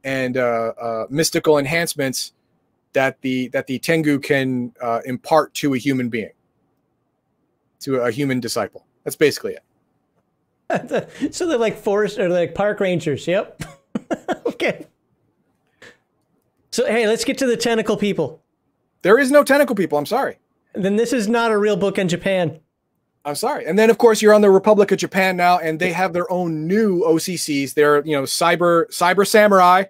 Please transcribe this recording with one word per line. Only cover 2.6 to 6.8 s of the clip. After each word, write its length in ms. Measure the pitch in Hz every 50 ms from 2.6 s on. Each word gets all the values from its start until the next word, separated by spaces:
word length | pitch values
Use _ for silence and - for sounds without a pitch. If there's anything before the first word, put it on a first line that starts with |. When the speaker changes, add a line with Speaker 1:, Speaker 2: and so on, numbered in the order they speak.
| _ _ _ _ _ _ _
Speaker 1:
that 280 | 139 135 135 131 _
the, 280 | - 131 131 127 127 120
that 180 | - 135 131
the 100 | - 131
Tengu 400 | 120 - - 165 160 156 147 143 135
can, 540 | - - 147 139 135 131 127 123 120 120 _ _
uh, 200 | 127 120 117 113 -
impart 480 | 131 127 - _ - 160 160 143 - _
to 220 | - - 147 135
a 20 |
human 320 | 123 110 139 135 127 123 117
being, 220 | 113 117 98 82 _ _ _ _ _ _ _ _ _ _